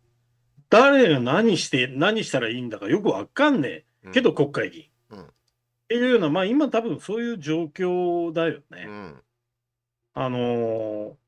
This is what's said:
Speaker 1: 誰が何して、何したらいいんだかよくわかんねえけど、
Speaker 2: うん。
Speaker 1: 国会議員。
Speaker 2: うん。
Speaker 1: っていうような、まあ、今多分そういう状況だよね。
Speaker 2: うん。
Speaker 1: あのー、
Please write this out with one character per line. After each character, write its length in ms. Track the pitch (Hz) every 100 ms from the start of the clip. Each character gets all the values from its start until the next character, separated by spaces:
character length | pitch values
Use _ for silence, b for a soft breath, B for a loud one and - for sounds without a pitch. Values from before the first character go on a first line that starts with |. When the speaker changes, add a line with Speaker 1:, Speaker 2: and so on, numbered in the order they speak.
| _ _ _ _ _ _ _
Speaker 1:
誰 400 | 208 277 277 220
が 100 | 139
何 380 | 120 165 226 160
し 120 | -
て、 160 | 135 127
何 360 | 131 180 220
し 80 | 175
た 80 | 135
ら 100 | 113
い 60 | 123
い 40 |
ん 80 | 123
だ 80 | 107
か 80 | 104
よ 140 | 180
く 80 | 196
わ 160 | 98 98
か 240 | - 294
ん 120 | 247
ね 240 | 139 80 _ _
え 80 | 95
け 100 | 240
ど、 80 | 247
Speaker 2:
う 40 |
ん。 20 | -
Speaker 1:
国 160 | 143
会 180 | - 98
議 100 | -
員。 100 | - _ _
Speaker 2:
う 60 | 101
ん。 80 | 87
Speaker 1:
っ 600 | _ _ _ _ _ _
て 80 | 233
い 120 | 247
う 20 |
よ 80 | 240
う 20 |
な、 100 | 156
ま 120 | 170
あ、 40 | 190
今 220 | 269 277
多 120 | 226
分 180 | 226 139
そ 200 | - 220
う 20 |
い 120 | 240
う 40 | 220
状 280 | 143 160 160
況 680 | 165 180 180 175 170 170
だ 140 | 165 165
よ 140 | 143 _
ね。 140 | 87 101
Speaker 2:
う 20 |
ん。 340 | 104 92 67 _ _ _ _ _ _ _ _ _ -
Speaker 1:
あ 140 | 131
の 100 | 123
ー、 760 | 120 120 113 110 110 107 107 -